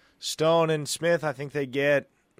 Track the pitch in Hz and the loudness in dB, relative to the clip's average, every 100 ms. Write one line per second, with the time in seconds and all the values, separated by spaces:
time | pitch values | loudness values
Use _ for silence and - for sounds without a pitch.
0 | _ _ - - 156 165 160 156 139 - | _ _ -8 -2 2 4 2 0 -4 -2
1 | 165 170 156 127 143 147 135 135 143 143 | 0 0 0 -6 -6 -6 -4 0 2 2
2 | - _ _ | -2 _ _